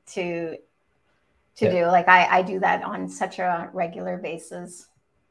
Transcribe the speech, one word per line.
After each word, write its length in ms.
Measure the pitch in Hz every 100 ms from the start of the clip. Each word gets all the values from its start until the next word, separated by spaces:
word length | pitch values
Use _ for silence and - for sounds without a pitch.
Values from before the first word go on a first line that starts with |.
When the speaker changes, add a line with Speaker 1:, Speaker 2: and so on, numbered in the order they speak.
| -
Speaker 1:
to, 500 | - 180 170 165 - _ _ _ _ _ _ _ _ _ -
to 80 |
Speaker 2:
Yeah. 60 | 196
Speaker 1:
do. 160 | 180 170
Like, 220 | 180 180
I, 180 | 185 -
I 160 | 185
do 180 | 185 190
that 220 | 185 -
on 260 | 185 180 185
such 300 | - 185 -
a 320 | 180 170 165
regular 460 | 185 170 180 180 180
basis. 680 | - 165 - 175 175 - - _ _ _ _